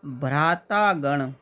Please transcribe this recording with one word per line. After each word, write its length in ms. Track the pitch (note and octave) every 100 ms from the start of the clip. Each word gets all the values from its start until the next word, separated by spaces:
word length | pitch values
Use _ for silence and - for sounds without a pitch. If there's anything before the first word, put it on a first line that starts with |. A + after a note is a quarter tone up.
भ्रातागण 1300 | C#3+ B2 C3+ C#3+ D#3+ E3+ _ G#3 G#3 F3+ C#3 C#3+ C3 C3